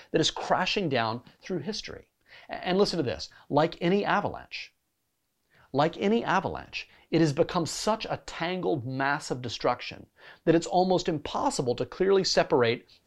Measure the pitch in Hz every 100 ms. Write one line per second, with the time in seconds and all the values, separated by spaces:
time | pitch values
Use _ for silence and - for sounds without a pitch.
0 | - 160 147 - - 143 185 214 170 123
1 | 113 120 - _ - 175 156 208 - -
2 | - _ _ - - - 185 185 202 170
3 | 120 76 - - - 139 160 - 175 202
4 | - 196 131 - - - - _ _ _
5 | _ _ _ _ _ _ _ 131 165 -
6 | 202 226 147 180 135 69 - - - -
7 | - 160 160 139 156 180 147 - 214 220
8 | 180 143 - - 165 185 180 160 123 131
9 | 139 147 - 135 120 - 135 120 - -
10 | - _ - - 170 165 - 180 185 180
11 | - 156 - - 285 - 123 120 127 -
12 | 190 196 175 190 160 143 117 123 - -